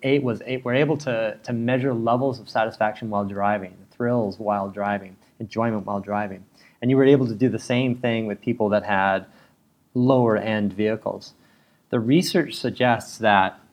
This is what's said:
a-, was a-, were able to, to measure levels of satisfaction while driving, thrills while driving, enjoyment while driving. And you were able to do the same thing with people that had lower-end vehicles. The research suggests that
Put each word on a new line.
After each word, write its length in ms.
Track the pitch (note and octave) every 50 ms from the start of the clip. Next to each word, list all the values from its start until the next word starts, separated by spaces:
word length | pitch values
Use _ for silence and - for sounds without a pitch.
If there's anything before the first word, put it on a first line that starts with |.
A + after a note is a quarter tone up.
a-, 160 | - C3+ C#3 C#3
was 240 | B2+ B2 A2 F#2+ -
a-, 140 | B2 B2+ B2+
were 160 | B2+ B2 B2
able 240 | C#3 D3+ D3 D3+ D3
to, 400 | - C3 A#2 A2+ A2+ G#2+ G#2+ -
to 100 | - B2 A#2+
measure 400 | A2+ A#2 B2 C3 B2+ C3 C#3 A#2+
levels 440 | A2+ A2+ A#2 A#2+ B2 C#3 C3+ A2+ G#2
of 100 | G2+ -
satisfaction 580 | - A#2 A2 A2 - - G#2+ G#2+ - - A#2 G#2+
while 160 | G#2 G2+ G2+
driving, 500 | G2 G2+ G2 G2+ G#2 G#2+ G2+ F#2+ F2+ F#2+ - - -
thrills 480 | _ - A#2+ A#2+ A#2+ A#2+ G#2+ G2 F#2+ -
while 300 | G#2+ G#2 G#2 G2+ G2 G2
driving, 480 | F#2+ G2+ G2+ G2+ G2+ G2 F#2+ F#2 F#2+ - _ _ _ -
enjoyment 460 | A2+ G2 - A2+ A2+ A#2 A2 G#2 F#2+
while 140 | G#2 G2+ G2+
driving. 440 | G2 G2+ G#2 G#2 G#2 F#2+ F#2+ F#2 F#2+ _ _ _ _ _ _ -
And 80 | A#2+ B2
you 80 | C3+ C3+
were 60 | C3+
able 220 | C3+ C#3+ C3+ B2+
to 80 | A2+ A2
do 140 | G2+ C3 A#2+
the 100 | G#2+ A2
same 360 | - - B2 B2 C3 B2+ A#2
thing 300 | B2 - A#2+ A2+ A2+ A2
with 140 | G#2 G2+ -
people 260 | - A#2+ A#2 - G#2+ G2+
that 160 | G#2 G#2 -
had 400 | G#2 G2+ F#2+ G2 G2 F#2+ F#2+ F#2+ - - - _ _ _ _ _ _ _ _ _ _ -
lower-end 800 | B2 B2 C3 C3+ B2+ A#2+ A2+ G#2+ G2+ G2+ A2 G#2+ G#2+ G#2 G2 F#2
vehicles. 580 | G2+ G#2+ G#2+ A2+ G#2+ - G2 G2 G2 - - - _ _ _ _ _ _ _ _ _ _ _
The 120 | B2+ B2
research 540 | A2 A#2+ C#3+ F3 F3+ - - F3 D3 C3 -
suggests 640 | - - A#2+ G#2 - B2 B2 A#2 A#2 - - - -
that 400 | A2+ G#2+ G2+ G2 F#2+ F#2+ - - _ _